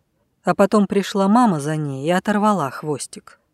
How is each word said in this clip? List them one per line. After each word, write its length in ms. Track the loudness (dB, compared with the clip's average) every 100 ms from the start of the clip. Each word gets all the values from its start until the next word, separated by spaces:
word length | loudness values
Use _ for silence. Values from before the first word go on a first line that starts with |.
| _ _ _ _
А 120 | -2 2
потом 320 | 2 2 2
пришла 400 | 0 -2 0 2
мама 320 | 4 4 2
за 160 | -2 -4
ней 300 | -4 -4 -2
и 60 |
оторвала 580 | -2 0 0 2 2 -2
хвостик. 720 | -6 -6 -6 -8 -16 -20 _ _